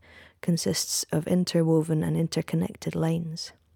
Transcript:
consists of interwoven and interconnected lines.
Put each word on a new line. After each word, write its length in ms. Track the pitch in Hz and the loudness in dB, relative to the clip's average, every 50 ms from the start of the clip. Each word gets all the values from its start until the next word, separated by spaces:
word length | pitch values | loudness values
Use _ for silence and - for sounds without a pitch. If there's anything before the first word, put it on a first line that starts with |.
| _ - - - - - _ - | _ -20 -20 -20 -20 -20 _ -8
consists 640 | - - 170 165 - - 160 - - - - - - - | -2 0 0 0 2 0 -2 -2 -2 -2 -4 -4 -4 -2
of 160 | - 156 160 | -2 -2 0
interwoven 760 | - 180 180 180 - - 170 165 160 160 160 156 165 160 156 170 | 2 2 2 2 2 2 2 4 4 4 4 4 2 0 0 0
and 140 | 160 156 | 0 0
interconnected 800 | 165 165 160 - 165 165 - - 165 180 - - - - 165 165 | 0 0 0 -2 -4 -4 -2 -2 -2 -2 -2 -6 -8 -8 -6 -2
lines. 580 | 165 160 160 165 165 170 160 160 165 - - - _ _ _ _ | -2 0 0 0 -2 -4 -6 -8 -10 -12 -14 -16 _ _ _ _